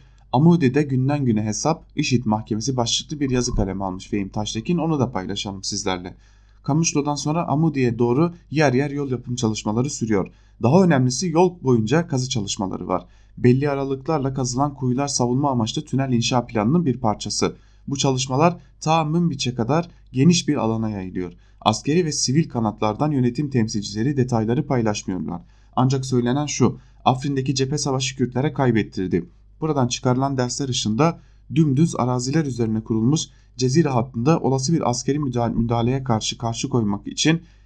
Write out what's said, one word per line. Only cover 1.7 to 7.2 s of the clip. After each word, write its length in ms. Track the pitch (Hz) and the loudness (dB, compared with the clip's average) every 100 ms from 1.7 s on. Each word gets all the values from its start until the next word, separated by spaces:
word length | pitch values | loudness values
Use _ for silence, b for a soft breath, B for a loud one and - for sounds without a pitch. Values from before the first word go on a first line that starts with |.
| 165 - - | -2 -6 -6
işit 300 | 147 120 117 | 0 0 0
mahkemesi 500 | 107 - 107 113 127 | -2 -2 -6 -4 -2
başlıklı 440 | 117 - - 151 | -2 -4 -6 -6
bir 100 | 139 | -2
yazı 240 | 123 123 | -2 -2
kaleme 300 | 117 95 95 | -2 -2 -4
almış 240 | 98 92 - | -6 -8 -6
Fehim 200 | 104 98 | -6 -4
Taştekin. 500 | 107 107 110 110 175 | -6 -6 -6 -4 -2
Onu 220 | 165 151 | 0 0
da 120 | 123 | 0
paylaşalım 500 | 95 92 98 104 98 | -2 -6 -6 -8 -8
sizlerle. 540 | - 101 98 92 92 - b b b b | -8 -6 -4 -4 -6 -16 b b b b
Kamışlo'dan 520 | - 147 165 151 143 | -2 0 0 0 -2
sonra 340 | 143 | -2